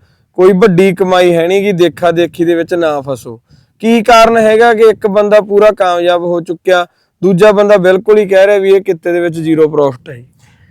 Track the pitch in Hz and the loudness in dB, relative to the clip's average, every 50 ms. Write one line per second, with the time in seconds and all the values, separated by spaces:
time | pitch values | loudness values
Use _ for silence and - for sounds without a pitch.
0 | _ _ _ _ _ _ _ - 180 190 202 180 214 214 175 170 190 196 180 185 | _ _ _ _ _ _ _ 0 2 2 2 2 2 2 2 2 0 0 0 -2
1 | 196 180 185 180 180 180 170 165 165 175 190 202 196 208 196 165 175 165 147 - | -2 -2 0 0 0 0 0 0 -2 -2 -2 -2 -2 -2 -2 0 -2 -2 -2 -2
2 | 175 170 170 165 170 156 151 - 170 165 175 165 165 160 180 175 170 156 147 143 | -2 -2 0 0 -2 -4 -4 -4 -4 -2 -2 -2 -4 -4 -4 -4 -4 -4 -4 -6
3 | 131 143 135 120 - 127 113 117 _ _ _ _ _ _ _ _ - 226 233 233 | -6 -8 -10 -10 -12 -16 -20 -20 _ _ _ _ _ _ _ _ -2 0 0 0
4 | 208 - 240 226 226 226 233 226 220 214 220 220 233 240 233 214 226 220 208 - | 2 2 4 4 4 2 2 0 0 2 2 2 2 2 2 2 2 2 2 0
5 | - 208 190 208 208 208 208 214 196 208 202 202 208 214 196 - 196 180 175 175 | -4 -4 -2 -2 0 2 2 0 0 0 0 2 2 2 2 0 -2 -4 -2 -2
6 | 175 175 175 175 170 175 175 170 165 - 170 165 _ 185 180 180 175 - _ _ | -2 -2 -2 -2 -4 -4 -6 -6 -6 -8 -12 -8 _ -2 -2 -2 -2 -4 _ _
7 | _ _ _ _ 175 190 196 165 208 214 202 202 208 202 208 196 175 185 190 185 | _ _ _ _ -2 -2 0 2 2 2 2 2 2 2 2 2 2 2 0 0
8 | - 214 208 214 208 185 196 190 190 202 208 202 190 190 196 196 - 196 185 165 | 0 0 0 2 0 0 2 2 2 2 2 0 0 0 0 0 0 -2 -6 -6
9 | - 180 175 175 170 175 160 165 160 160 160 160 156 151 156 147 147 139 127 123 | -4 -4 -4 -2 -4 -4 -6 -6 -4 -2 0 0 0 0 0 -2 -2 -2 -4 -8
10 | _ - 139 120 123 _ _ _ _ _ _ _ _ _ | _ -20 -20 -20 -20 _ _ _ _ _ _ _ _ _